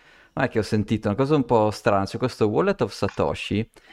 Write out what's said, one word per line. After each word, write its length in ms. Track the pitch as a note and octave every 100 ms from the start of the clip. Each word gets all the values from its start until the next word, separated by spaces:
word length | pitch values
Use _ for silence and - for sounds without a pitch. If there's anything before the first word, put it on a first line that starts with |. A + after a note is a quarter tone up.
| - - _
non 120 | - C3
è 40 |
che 100 | A2+
ho 20 |
sentito, 440 | G#2 G#2+ G2+ G#2+ G#2+
una 80 | G2+
cosa 180 | C3+ D3+
un 100 | B2+
po' 240 | A#2 G#2+
strana, 340 | - A#2 G2 G2
c'è 120 | G#2
questo 300 | B2 - G#2+
Wallet 340 | A2 F#3+ F#3+
of 100 | G#2+
Satoshi 760 | - G2 - D#2+ - - G2+ A#2 - _